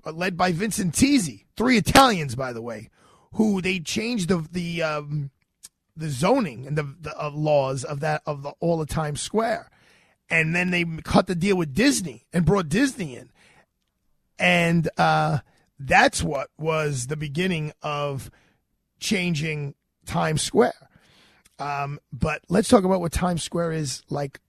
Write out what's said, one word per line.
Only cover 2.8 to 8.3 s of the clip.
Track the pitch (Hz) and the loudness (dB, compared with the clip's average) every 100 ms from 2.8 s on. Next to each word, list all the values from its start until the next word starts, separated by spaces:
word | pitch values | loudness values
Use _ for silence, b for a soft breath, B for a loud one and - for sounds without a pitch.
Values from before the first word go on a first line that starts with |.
| 110 _ b b b | -14 _ b b b
who | - 220 190 | 0 2 2
they | 180 190 | 0 -2
changed | 151 220 220 247 165 | -2 -4 -2 -2 0
the, | 175 156 | 0 -2
the, | 175 170 170 | -6 -6 -2
um, | 160 151 147 147 139 - _ _ - _ _ 160 | -2 -4 -4 -4 -6 -10 _ _ -20 _ _ -10
the | 156 | -6
zoning | 127 180 269 175 113 135 | 0 2 4 2 -6 -6
and | 151 | -4
the, | 143 147 | -4 -8
the, | 151 151 | -12 -8
uh, | 151 | -8
laws | 147 151 147 135 135 | -2 2 4 2 -2
of | 151 143 | -6 -6
that, | 156 151 | -4 -4
of | - | -4